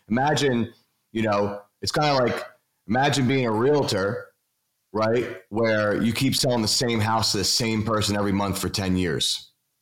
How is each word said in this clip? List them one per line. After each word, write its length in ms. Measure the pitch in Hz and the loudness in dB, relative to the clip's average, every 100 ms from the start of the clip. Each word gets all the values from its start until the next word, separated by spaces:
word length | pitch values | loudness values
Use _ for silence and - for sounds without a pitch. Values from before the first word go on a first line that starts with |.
| - | -4
Imagine, 640 | 113 143 143 139 120 110 - _ _ _ | 0 2 2 0 0 -4 -8 _ _ _
you 100 | 110 | -4
know, 380 | 110 101 101 101 - - | 0 0 -2 -4 -14 -12
it's 100 | 98 | -2
kinda 220 | 160 151 | 2 4
like, 300 | 139 120 - - - _ _ - | 4 2 -2 -8 -18 _ _ -2
imagine 400 | 120 143 139 127 | 0 2 2 2
being 180 | 135 120 | 2 0
a 60 | |
realtor, 720 | 107 131 147 - 98 101 - - _ _ _ _ _ _ | 2 2 2 2 -2 -2 -4 -10 _ _ _ _ _ _
right? 500 | 104 110 120 107 - - | -2 0 0 -2 -10 -8
Where 520 | 107 113 107 104 101 | -2 0 2 0 0
you 100 | 117 | 0
keep 220 | 110 135 | 0 0
selling 280 | - 139 120 | 0 0 0
the 60 | 107 | 0
same 300 | - 120 113 | 0 0 0
house 340 | 107 110 107 | 0 0 0
to 60 | 101 | 0
the 60 | |
same 400 | 92 - 113 110 | 0 0 0 -2
person 320 | 104 107 101 104 | 0 0 0 0
every 160 | 101 | 0
month 260 | 98 98 92 | 0 -2 -2
for 100 | 90 | -4
ten 280 | - 95 92 | -2 0 0
years. 560 | 87 65 - - - _ _ _ | 0 -2 -2 -4 -10 _ _ _